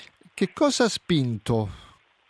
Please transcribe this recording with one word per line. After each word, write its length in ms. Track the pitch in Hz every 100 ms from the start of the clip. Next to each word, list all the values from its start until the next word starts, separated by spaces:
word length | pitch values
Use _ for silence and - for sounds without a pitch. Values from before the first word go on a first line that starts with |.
| - _ -
Che 200 | - 196
cosa 320 | - 294 - 233
ha 40 |
spinto 760 | - - 165 127 110 - 113 101 - - _ _ _